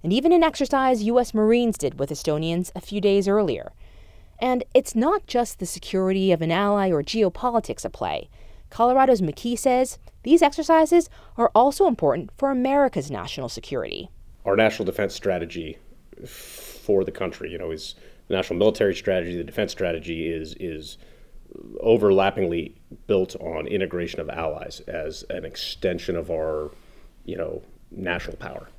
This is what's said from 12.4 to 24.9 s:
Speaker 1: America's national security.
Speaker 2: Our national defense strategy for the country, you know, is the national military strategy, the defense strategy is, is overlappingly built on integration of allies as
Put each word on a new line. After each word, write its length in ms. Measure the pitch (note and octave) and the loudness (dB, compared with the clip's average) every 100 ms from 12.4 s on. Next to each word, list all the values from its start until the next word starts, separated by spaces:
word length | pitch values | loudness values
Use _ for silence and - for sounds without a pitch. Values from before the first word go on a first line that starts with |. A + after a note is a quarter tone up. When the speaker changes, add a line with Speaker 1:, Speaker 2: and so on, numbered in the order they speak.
| C4+ | -2
Speaker 1:
America's 600 | B3+ C4 C#4 C4+ F3 C#3 | 0 2 2 2 0 -6
national 360 | A2+ - - B2+ | -8 -8 -8 -8
security. 600 | - - C3 B1+ G1+ - - - - | -10 -8 -6 -6 -10 -12 -18 -20 -8
Speaker 2:
Our 100 | - | 0
national 320 | G2 A2 - F#2+ | 4 4 2 -4
defense 260 | - G2+ | -2 -4
strategy 640 | - G2+ F2+ E2 E2+ D#2+ - - - - - | -2 -2 -2 -4 -8 -12 -14 -20 -20 -20 -20
for 800 | - - - - - - - G2 | -18 -18 -18 -18 -18 -12 0 2
the 80 | F#2+ | 2
country, 400 | - F#2 - D#2+ | -4 -8 -8 -12
you 80 | F2 | -8
know, 100 | E2+ | -8
is 240 | D#2+ - - - - - | -10 -12 -16 -20 -20 -4
the 60 | |
national 240 | F#2+ - E2 | -2 -2 2
military 380 | G#2+ G#2+ G2+ | 2 4 0
strategy, 420 | F#2 - F#2 F2 F2 | 0 -2 -2 -2 -8
the 60 | |
defense 280 | - - G2+ | -6 -4 -6
strategy 560 | - F2+ E2 E2+ E2 D#2+ | -2 -4 -4 -6 -6 -4
is, 280 | D#2+ D#2 - | -6 -10 -10
is 380 | F2+ D#2 D2+ - - - - - - - G#1+ - | -10 -10 -14 -18 -20 -20 -20 -20 -20 -20 -16 -4
overlappingly 920 | A#2 A2+ G#2 F#2+ G2 - F2+ E2+ D2+ - - - - | 4 6 6 6 4 0 -2 -2 -6 -14 -20 -20 -2
built 260 | G2 F#2 - | 0 0 -6
on 280 | E2 D#2+ | -8 -8
integration 540 | D#2 G2+ F#2 F2 E2+ - | -4 -2 -2 -4 -6 -6
of 100 | D#2 | -8
allies 520 | E2 D#2+ D2 C#2+ - | -6 -6 -6 -12 -14
as 420 | - | -10